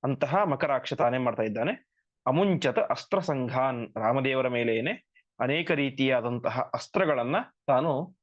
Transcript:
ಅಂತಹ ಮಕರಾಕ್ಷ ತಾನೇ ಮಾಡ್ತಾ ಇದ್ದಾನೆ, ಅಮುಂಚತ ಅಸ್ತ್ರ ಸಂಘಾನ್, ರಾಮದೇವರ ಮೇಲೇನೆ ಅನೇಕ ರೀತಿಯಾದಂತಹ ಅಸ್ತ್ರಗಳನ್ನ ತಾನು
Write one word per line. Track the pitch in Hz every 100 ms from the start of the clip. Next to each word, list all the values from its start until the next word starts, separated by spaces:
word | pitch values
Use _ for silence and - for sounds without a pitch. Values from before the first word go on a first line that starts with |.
ಅಂತಹ | 135 135 135 170
ಮಕರಾಕ್ಷ | 202 135 151 135 -
ತಾನೇ | 131 120 127
ಮಾಡ್ತಾ | 123 113
ಇದ್ದಾನೆ, | 113 107 139 262 _ _ _ _ -
ಅಮುಂಚತ | 143 196 170 180 -
ಅಸ್ತ್ರ | - - - 196
ಸಂಘಾನ್, | 180 139 123 127 131 123 113 -
ರಾಮದೇವರ | 110 127 131 131 127
ಮೇಲೇನೆ | 120 117 113 131 254 _ _ _ _
ಅನೇಕ | 123 156 165
ರೀತಿಯಾದಂತಹ | 156 139 135 135 127 117 123 - 120 -
ಅಸ್ತ್ರಗಳನ್ನ | - - - 185 139 120 156 - _ -
ತಾನು | 131 160 139 180 -